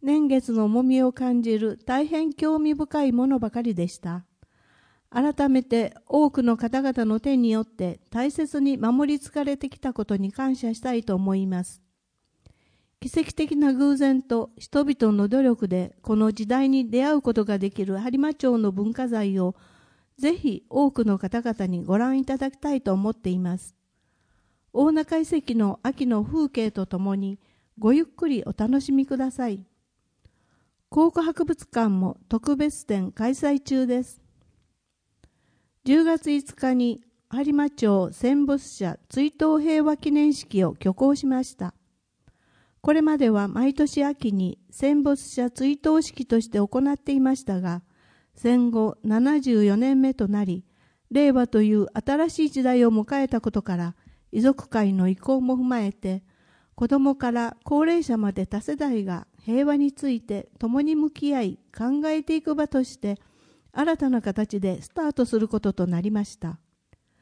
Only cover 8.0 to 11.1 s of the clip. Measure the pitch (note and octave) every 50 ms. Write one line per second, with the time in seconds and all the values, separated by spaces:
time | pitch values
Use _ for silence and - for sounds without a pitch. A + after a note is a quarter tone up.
8 | _ _ - A3+ B3+ D4 C#4+ - D#4 D4 - C#4+ C#4 C#4 C4+ - A3+ A#3 A#3+ C4+
9 | D4 C#4 D4 C#4+ - - - D4 C#4+ C#4 C#4+ C#4 - C4+ - - - C4 A#3+ -
10 | G#3 - G#3 G3 G3 G3 - - C4+ C4+ C4 B3 - A3+ A3+ A3+ - B3+ B3 A#3
11 | A3+ A3